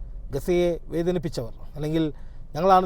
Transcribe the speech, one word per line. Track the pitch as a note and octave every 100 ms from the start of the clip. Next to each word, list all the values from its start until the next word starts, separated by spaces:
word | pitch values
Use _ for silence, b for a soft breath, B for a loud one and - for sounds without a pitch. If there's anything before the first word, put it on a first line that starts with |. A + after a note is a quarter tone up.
| - - -
ഗസയെ | C#3 F#3 F3 F3 E3 -
വേദനിപ്പിച്ചവർ, | D#3+ E3+ F3+ D#3+ - A2+ - - C#3+
അല്ലെങ്കിൽ | D3+ D#3+ D#3 b b b b C#3+
ഞങ്ങളാണ് | F#3 F#3